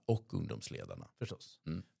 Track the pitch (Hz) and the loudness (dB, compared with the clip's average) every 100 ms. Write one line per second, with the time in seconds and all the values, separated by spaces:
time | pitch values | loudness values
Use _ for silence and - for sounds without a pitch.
0 | - 110 - - - 57 - - 50 50 | 4 4 4 0 0 -2 -4 -4 -6 -8
1 | 50 _ - - - - 76 85 - _ | -10 _ -4 -4 -10 -10 -4 -2 -4 _